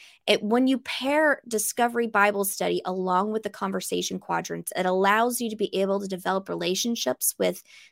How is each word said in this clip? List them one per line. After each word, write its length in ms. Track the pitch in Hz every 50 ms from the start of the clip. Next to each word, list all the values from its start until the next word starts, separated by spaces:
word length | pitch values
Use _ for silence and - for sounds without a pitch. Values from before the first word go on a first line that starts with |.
| - - - _ _ -
it, 160 | 208 - 226
when 240 | 208 226 247 262 262
you 100 | 269 262
pair 640 | - - - - 254 269 294 302 311 294 269 - - 240
Discovery 580 | 233 208 - - - - 240 240 240 233 233
Bible 400 | 220 214 202 202 208 208 202 196
Study 380 | 196 - - 185 180 175 180 -
along 460 | 180 185 190 185 185 180 180 202 214
with 100 | 214 220
the 80 | - 208
conversation 680 | - - 202 190 190 185 - - 185 180 - - 190 185
quadrants, 520 | - - 170 170 175 - 170 170 170 - -
it 100 | - 180
allows 560 | 185 185 185 196 196 208 220 233 247 240 -
you 80 | 240 220
to 60 | 214
be 200 | 214 202 185 -
able 240 | 196 196 196 196 202
to 80 | 202 190
develop 420 | 190 180 - 185 190 190 190 -
relationships 840 | 170 170 170 175 190 190 - 240 233 - - 254 254 - - - - -
with 240 | 190 180 185 - - _ - - - -